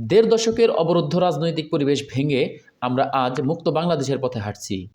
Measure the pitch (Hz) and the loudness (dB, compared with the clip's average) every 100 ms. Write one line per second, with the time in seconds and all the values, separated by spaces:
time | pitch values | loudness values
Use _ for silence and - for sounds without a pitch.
0 | 113 214 220 226 226 226 226 160 165 175 | 2 4 6 4 2 2 2 2 2 2
1 | 151 175 180 147 165 156 156 160 139 135 | 0 2 2 0 -2 -4 -2 0 0 0
2 | - 131 147 131 156 - _ _ 123 127 | -2 -2 0 0 -2 -6 _ _ -2 0
3 | - 135 127 127 135 165 170 151 170 160 | 0 0 0 -2 -2 -2 -2 0 0 0
4 | 131 131 127 117 104 101 - 95 92 | -2 -2 -4 -4 -6 -8 -8 -8 -8